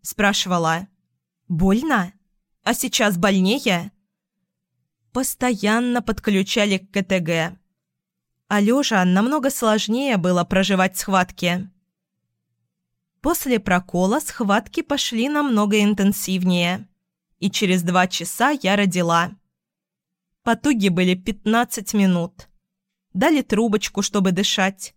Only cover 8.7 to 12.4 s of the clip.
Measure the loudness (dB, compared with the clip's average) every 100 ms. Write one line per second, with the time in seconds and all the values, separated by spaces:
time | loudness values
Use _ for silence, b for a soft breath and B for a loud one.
8.7 | 2 2 2 4 2 2 0 -2 0 0
9.7 | 0 0 -2 0 0 0 0 0 0 2
10.7 | 2 0 -2 -2 0 0 -2 -4 -4 -8
11.7 | _ _ _ _ _ _ _